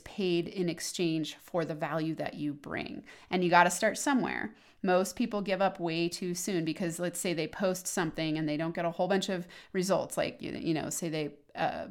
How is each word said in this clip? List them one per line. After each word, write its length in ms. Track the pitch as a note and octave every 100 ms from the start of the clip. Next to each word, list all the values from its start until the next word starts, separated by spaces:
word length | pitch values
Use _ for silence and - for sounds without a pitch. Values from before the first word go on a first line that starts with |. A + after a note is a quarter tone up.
| -
paid 420 | - F#3 E3+ E3+
in 220 | G3+ F3
exchange 640 | D#3+ - - E3+ D#3+ D3+ -
for 240 | - F3+ D#3
the 100 | D#3
value 400 | D#3 D#3+ D#3+ D#3
that 200 | D3+ -
you 180 | D3
bring. 500 | C#3+ - - - - - - -
And 140 | F#3
you 60 | F3
gotta 200 | F3 F3
start 280 | F3 A3 F#3
somewhere. 580 | - C4 - B1 G#3+ - - _
Most 320 | F#3+ F3+ F#3+ -
people 260 | A#3 G#3
give 180 | G3 F#3
up 200 | G3 F#3
way 280 | E3+ E3 E3+
too 280 | E3+ F3+ F3
soon 280 | - F3+
because, 360 | D#3+ D#3 F3 D#3+
let's 200 | F3 F3
say, 140 | F#3
they 140 | E3 D#3
post 400 | - G3 F3+ -
something 500 | - E3 - D#3+ D#3
and 100 | D#3
they 100 | D3+
don't 180 | E3 E3+
get 100 | E3+
a 60 |
whole 160 | E3+ F3+
bunch 200 | F#3+ G3
of 200 | F#3 F3 - -
results. 440 | F#3+ F#3 F3+ B2+ -
Like, 220 | D#3 -
you, 120 | -
you 240 | - E3 D#3
know, 160 | -
say 180 | - F3
they, 220 | D#3 D3 - _ -
uh, 320 | D#3+ D#2+ -